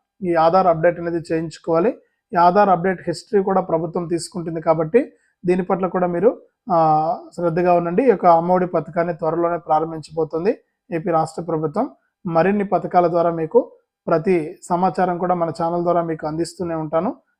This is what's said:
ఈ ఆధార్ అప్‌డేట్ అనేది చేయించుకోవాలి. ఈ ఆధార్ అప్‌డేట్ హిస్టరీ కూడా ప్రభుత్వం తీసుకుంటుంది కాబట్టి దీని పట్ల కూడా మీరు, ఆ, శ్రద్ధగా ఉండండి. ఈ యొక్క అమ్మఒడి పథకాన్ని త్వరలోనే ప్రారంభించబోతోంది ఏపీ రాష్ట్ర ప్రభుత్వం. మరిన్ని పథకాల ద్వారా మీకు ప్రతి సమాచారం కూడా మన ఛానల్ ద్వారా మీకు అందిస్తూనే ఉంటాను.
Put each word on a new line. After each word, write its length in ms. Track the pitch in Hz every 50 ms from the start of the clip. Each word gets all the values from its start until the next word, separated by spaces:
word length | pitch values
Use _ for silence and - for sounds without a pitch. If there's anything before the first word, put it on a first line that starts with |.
| _ _ _ _
ఈ 120 | 202 175 170 165 160
ఆధార్ 240 | 165 170 190 185 180
అప్‌డేట్ 280 | 165 160 160 175 170 175
అనేది 220 | 170 170 170 170 156
చేయించుకోవాలి. 640 | - 165 160 170 160 - - - - 165 165 180 233 320 - _ _ _ _ _ _
ఈ 40 | 220
ఆధార్ 340 | 170 170 175 180 208 208 196
అప్‌డేట్ 280 | 180 175 170 190 185 175 -
హిస్టరీ 340 | 175 160 - - _ - 202
కూడా 180 | 190 214 196 208
ప్రభుత్వం 440 | - 175 170 160 165 165 156 190 175
తీసుకుంటుంది 540 | 160 175 165 160 - - 190 165 170 165 165
కాబట్టి 400 | 160 170 160 160 165 160 - 240 311 - - _ _ _ _ _ -
దీని 180 | 180 180 180
పట్ల 240 | 180 - 196 180 190
కూడా 200 | 180 185 185 180
మీరు, 240 | 180 175 170 185 240 349 - - _ _ _ _ -
ఆ, 100 | 180 165 160 156 156 156 156 165 180 - - -
శ్రద్ధగా 400 | - - 175 170 160 180 175 180 175
ఉండండి. 280 | 175 170 170 175 190
ఈ 80 | 277 254
యొక్క 140 | 202 175 -
అమ్మఒడి 400 | 180 165 165 170 175 180 185 180
పథకాన్ని 480 | 180 185 165 151 - 151 175 170 175 175
త్వరలోనే 440 | 156 170 156 165 170 170 170 175 170
ప్రారంభించబోతోంది 960 | - 160 156 156 160 165 160 160 147 - 156 165 160 156 - 160 170 208 302 - _ _ _ _ _ -
ఏపీ 200 | 180 165 160 175
రాష్ట్ర 320 | 165 156 160 156 - -
ప్రభుత్వం. 420 | 165 170 165 156 156 156 147 202 247 302 - _ _ _ _ _ -
మరిన్ని 400 | 185 165 165 160 190 208 208 196
పథకాల 420 | 196 180 175 175 165 - 180 175 170
ద్వారా 220 | 170 170 170 170
మీకు 300 | 170 165 160 156 - 240 - - - _ _ _ _ _ _
ప్రతి 280 | 208 170 165 156 196 185 170 151 160 180 -
సమాచారం 540 | - - 185 175 185 185 185 - 185 180 175 170
కూడా 160 | 160 170 180
మన 160 | 175 170 170
ఛానల్ 340 | 175 - 170 165 175 175 170
ద్వారా 160 | 175 175 175
మీకు 220 | 170 165 160 160 -
అందిస్తూనే 480 | 151 151 160 170 160 - - 185 170 165
ఉంటాను. 360 | 160 160 151 160 165 175 233 277 - _ _ _ _